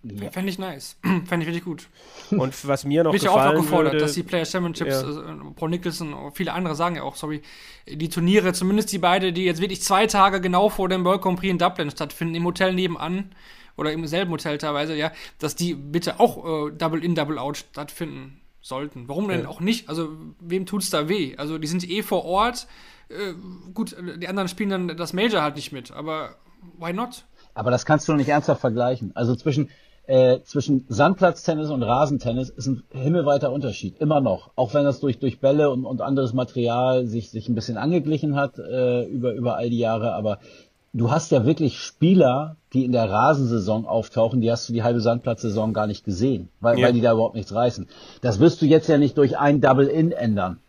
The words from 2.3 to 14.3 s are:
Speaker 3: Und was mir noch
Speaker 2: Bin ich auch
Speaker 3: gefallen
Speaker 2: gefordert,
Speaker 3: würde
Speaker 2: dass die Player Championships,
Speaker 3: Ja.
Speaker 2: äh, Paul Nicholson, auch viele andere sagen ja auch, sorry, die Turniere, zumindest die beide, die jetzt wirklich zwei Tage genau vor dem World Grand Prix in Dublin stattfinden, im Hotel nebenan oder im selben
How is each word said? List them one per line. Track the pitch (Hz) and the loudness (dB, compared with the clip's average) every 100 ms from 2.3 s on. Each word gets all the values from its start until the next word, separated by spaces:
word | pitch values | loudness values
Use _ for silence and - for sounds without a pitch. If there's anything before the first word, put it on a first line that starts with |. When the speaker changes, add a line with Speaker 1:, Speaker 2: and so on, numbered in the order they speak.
Speaker 3:
Und | 202 131 - 139 | 0 0 -4 -4
was | 139 | -2
mir | 139 147 | 0 2
noch | 165 | 4
Speaker 2:
Bin | 196 | 4
ich | 196 | 4
auch | 180 | 4
Speaker 3:
gefallen | 139 156 | 6 4
Speaker 2:
gefordert, | 156 175 156 | 2 2 2
Speaker 3:
würde | 151 | 2
Speaker 2:
dass | 151 | 0
die | 151 | -2
Player | - 175 160 | -4 -4 -2
Championships, | 185 175 160 156 135 | -4 -4 -4 -2 -2
Speaker 3:
Ja. | 135 | -2
Speaker 2:
äh, | 151 160 156 147 - | -8 -12 -14 -16 -8
Paul | 160 | -4
Nicholson, | 175 175 160 165 | -2 -4 -6 -10
auch | 139 143 | -10 -14
viele | - 165 | -6 -4
andere | 170 180 | -2 -4
sagen | 151 170 165 | 0 -2 -2
ja | |
auch, | 135 - | -8 -8
sorry, | 151 151 - - - - - | -8 -8 -10 -20 -20 -20 -16
die | 147 160 | -6 -4
Turniere, | - 170 208 185 | 0 2 2 2
zumindest | 180 185 208 214 | -2 0 0 0
die | 196 | -2
beide, | 175 190 185 | 2 2 0
die | 175 | -2
jetzt | 185 165 | -2 -2
wirklich | 190 185 | -4 -4
zwei | - 196 214 | 0 2 4
Tage | 202 196 190 | 4 4 4
genau | 185 180 208 | 2 4 2
vor | 208 185 | 2 0
dem | 185 | 0
World | 180 190 | 2 2
Grand | 190 180 | 2 0
Prix | 190 | 0
in | 175 | 2
Dublin | 175 175 147 | 2 0 -6
stattfinden, | - 143 - 165 | -6 -10 -6 -6
im | 165 | -2
Hotel | 170 170 190 | -4 0 0
nebenan | 185 185 170 156 185 196 - - - - - | 2 -2 -4 -6 -6 -8 -14 -20 -20 -20 -6
oder | 151 | -4
im | 156 160 | -4 -4
selben | 165 185 | -2 -2